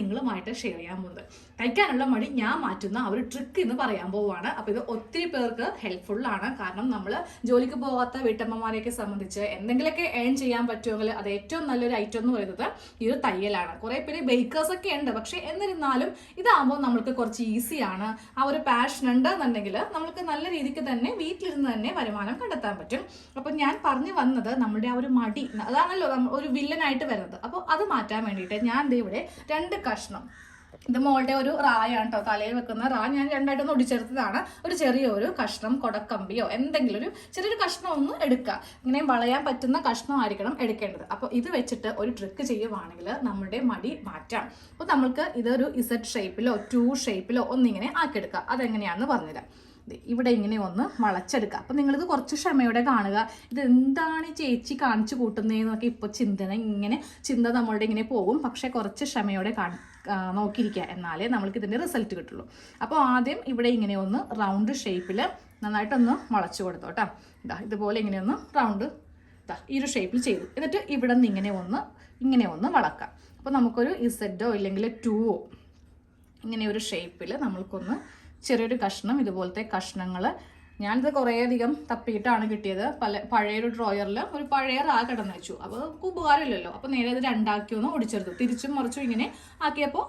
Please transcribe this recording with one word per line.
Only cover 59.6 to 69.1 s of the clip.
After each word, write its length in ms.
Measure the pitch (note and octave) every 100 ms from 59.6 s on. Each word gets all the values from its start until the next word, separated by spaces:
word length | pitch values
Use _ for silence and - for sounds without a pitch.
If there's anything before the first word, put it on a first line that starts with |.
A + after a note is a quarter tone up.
കാണി-, 200 | A3 F3 - - -
ആ, 20 | G3 F#3 F#3+
നോക്കിയിരിക്കുക, 460 | G#3 G#3 G#3 G3 E3+
എന്നാലേ 320 | F3+ F3 D#3+ A3+
നമ്മൾക്ക് 260 | A#3+ G3 G3
ഇതിൻ്റെ 180 | G#3 A3+
റിസൾട്ട് 320 | F4 C#4 A3 F3+
കിട്ടുള്ളൂ. 260 | - - - - - -
അപ്പോൾ 140 | G3+ D#4 C4
ആദ്യം 260 | B3+ B3 D4 -
ഇവിടെ 180 | A#3+ A#3+ A#3+
ഇങ്ങനെ 180 | G#3 G3
ഒന്ന് 160 | F#3+ A#3 - G#3+
റൗണ്ട് 320 | G3 G3 G#3+ C#4
ഷേപ്പിൽ 360 | G#3+ F3+ F3+ F#3+ F4+ - - -
നന്നായിട്ടൊന്ന് 520 | G#3+ G#3 G#3 C4+ A#3+ F4 - G#3+
വളച്ചു 260 | F3 - F#3
കൊടുത്തു 200 | - -
കേട്ടോ. 180 | G3 G#3 - - - -
ഇതാ 120 | E3 A3
ഇതുപോലെ 300 | G#3 G#3 A3+
ഇങ്ങനെ 160 | G#3+ F#3+
ഒന്ന് 140 | F#3+ F#4+ - D4
റൗണ്ട്, 280 | A#3 G3 C#4 - -